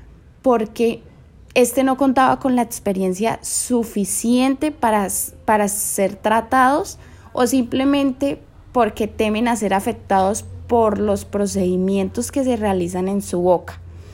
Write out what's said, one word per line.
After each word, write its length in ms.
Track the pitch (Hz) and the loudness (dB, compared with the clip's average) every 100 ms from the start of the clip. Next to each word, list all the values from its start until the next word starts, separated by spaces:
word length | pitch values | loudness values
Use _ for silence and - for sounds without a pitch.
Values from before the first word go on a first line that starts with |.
| - - - - | -20 -20 -20 -4
porque 600 | 262 233 220 - 233 226 - - - - - | 2 2 0 -2 -2 -2 -10 -20 -20 -20 -4
este 280 | - 240 - | 2 2 2
no 140 | 269 262 | 0 2
contaba 440 | 277 254 262 254 | 2 4 2 2
con 160 | 269 247 | 0 0
la 60 | |
experiencia 760 | 226 - 202 190 190 185 226 - | 0 -4 -4 -2 -2 0 -2 -4
suficiente 1300 | - - - 240 226 208 190 - 226 247 262 269 311 | -6 -6 -2 -2 -2 -4 -4 -2 0 2 2 0 -2
para, 380 | 302 233 214 190 - - - - | -2 0 2 0 -4 -8 -6 0
para 220 | 214 202 | 2 2
ser 480 | - - - 196 196 | -2 -4 -2 -2 -2
tratados 800 | 214 226 226 262 254 294 392 - - - - | 0 0 2 4 4 2 -2 -10 -20 -20 -10
o 140 | - 247 | -2 0
simplemente 960 | 262 233 262 269 285 277 254 277 294 - - - | 2 0 0 0 2 0 0 -4 -4 -12 -20 -4
porque 340 | 247 214 214 214 | 0 0 0 -4
temen 420 | - 220 214 240 | -2 -2 0 0
a 80 | 233 | 0
ser 160 | 202 | 0
afectados 720 | 190 220 220 - 196 190 220 - - - | 0 -2 -4 0 2 2 0 -6 -14 0
por 320 | 233 220 202 | 2 4 2
los 260 | 208 202 | 0 -2
procedimientos 1080 | - 202 202 196 180 180 190 196 190 214 240 | -2 -4 -2 0 0 0 0 0 -2 -4 -4
que 120 | 277 | -2
se 120 | 262 233 | 0 0
realizan 520 | 208 185 175 185 185 | 0 0 -2 -4 -2
en 140 | 202 | -2
su 180 | 196 180 | -2 0
boca. 400 | 180 170 - - - - - | 2 2 0 -18 -18 -20 -20